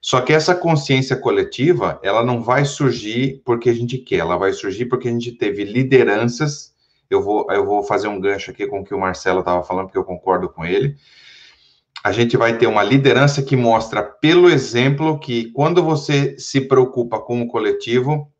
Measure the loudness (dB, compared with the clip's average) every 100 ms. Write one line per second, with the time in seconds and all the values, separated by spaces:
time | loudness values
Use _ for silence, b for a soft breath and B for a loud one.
0 | 0 -2 2 2 2 0 2 0 2 0
1 | 0 -2 0 0 -2 -2 0 2 0 -4
2 | -2 0 0 -2 0 0 0 0 -2 -2
3 | -4 -4 -4 -4 -2 0 0 0 -2 -6
4 | -4 -4 -2 0 0 -2 -6 -6 -4 -4
5 | -2 -4 -6 -6 -4 -4 -4 -2 4 4
6 | 4 2 0 -2 -4 -4 -16 _ _ _
7 | _ -2 0 -2 0 0 0 -2 0 -2
8 | -2 -4 -4 -4 -8 -10 -8 -8 -8 -4
9 | -4 -4 -2 -2 0 -2 -2 -6 -4 -6
10 | -6 -8 -2 -2 -2 -8 -4 -2 -2 -6
11 | b b b b b b b b _ -6
12 | -4 0 2 4 2 2 2 2 2 4
13 | 4 6 4 2 0 2 4 2 0 -6
14 | -6 -2 4 6 6 6 0 0 0 2
15 | -2 -2 -4 -6 -6 -2 2 2 2 -2
16 | 0 0 0 -4 -4 -4 2 2 2 0
17 | -4 -4 -4 -4 -2 -2 0 -2 0 0
18 | 0 -4 -6 _